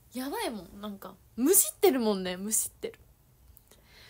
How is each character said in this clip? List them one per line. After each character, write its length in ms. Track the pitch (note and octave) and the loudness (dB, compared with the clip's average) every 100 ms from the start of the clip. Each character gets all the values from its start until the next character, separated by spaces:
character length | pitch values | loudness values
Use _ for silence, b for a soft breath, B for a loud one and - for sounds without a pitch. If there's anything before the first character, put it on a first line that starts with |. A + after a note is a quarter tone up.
| _ | _
や 180 | B3+ C4+ | -10 -8
ば 120 | G#4 | -6
い 80 | G4 | -6
も 140 | G#3+ | -8
ん。 180 | E3+ G#3 | -12 -14
な 80 | G#3 | -12
ん 80 | G3 | -12
か、 180 | F#3 - _ - | -16 -20 _ -2
む 160 | C4+ | 4
し 180 | G4 - | 4 4
っ 60 | - | 4
て 120 | G4 | 4
る 100 | C4 | 4
も 120 | A3 | 2
ん 100 | G3 | 0
ね。 120 | F3+ F3+ | -2 -6
む 160 | G3+ | -4
し 200 | A3 - - | -4 -4 -8
っ 20 | |
て 120 | - | -12
る。 100 | - - _ _ _ - - _ B B B B | -12 -20 _ _ _ -20 -20 _ B B B B